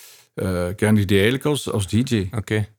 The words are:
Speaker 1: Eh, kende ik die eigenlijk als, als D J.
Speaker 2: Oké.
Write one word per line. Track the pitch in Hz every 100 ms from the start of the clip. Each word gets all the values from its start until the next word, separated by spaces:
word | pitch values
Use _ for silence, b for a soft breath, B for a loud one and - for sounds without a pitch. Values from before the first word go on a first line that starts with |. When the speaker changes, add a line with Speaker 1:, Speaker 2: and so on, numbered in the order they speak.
| b b b -
Speaker 1:
Eh, | 95 90 90 101
kende | 107 107
ik | 98
die | 101
eigenlijk | 104 135 147
als, | 143 -
als | 110 95
D | 107 135
J. | 113 92
Speaker 2:
Oké. | 113 - 107 104